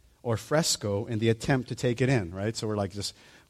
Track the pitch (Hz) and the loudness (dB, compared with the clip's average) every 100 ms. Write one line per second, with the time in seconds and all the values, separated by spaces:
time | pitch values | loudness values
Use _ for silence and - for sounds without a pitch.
0 | _ _ 120 107 - 151 170 - 104 101 | _ _ -4 -4 0 0 2 0 0 -2
1 | 120 110 113 113 - 135 120 120 127 120 | -2 2 2 2 2 0 0 -2 -2 2
2 | 127 131 85 92 104 110 110 107 101 101 | 2 2 0 -4 -4 -4 -4 -2 -2 -4
3 | 98 - - - | -8 -10 -20 -20